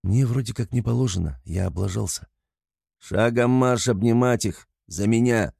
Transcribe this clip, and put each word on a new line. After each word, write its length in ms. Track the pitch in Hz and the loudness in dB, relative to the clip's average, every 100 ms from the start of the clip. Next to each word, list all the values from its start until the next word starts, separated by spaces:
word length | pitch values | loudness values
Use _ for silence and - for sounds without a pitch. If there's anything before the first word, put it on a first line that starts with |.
«Мне 240 | 92 110 131 | 0 0 2
вроде 260 | 123 117 | -2 -4
как 180 | - 113 | -6 -4
не 120 | 123 | -2
положено, 580 | 110 120 127 92 80 69 - | -2 0 0 -2 -4 -6 -6
я 200 | 85 92 | -4 -2
облажался». 640 | 80 98 95 101 - - _ _ _ _ _ _ _ | -2 -4 -4 -6 -8 -12 _ _ _ _ _ _ _
«Шагом 500 | - 98 113 120 120 | -6 0 0 2 2
марш 380 | 127 127 120 123 | 4 2 2 0
обнимать 580 | 101 117 117 123 120 104 | 0 2 4 4 2 -2
их! 220 | - - _ _ | -6 -16 _ _
За 160 | 85 104 | -4 2
меня!» 460 | 113 123 117 76 | 2 4 2 -2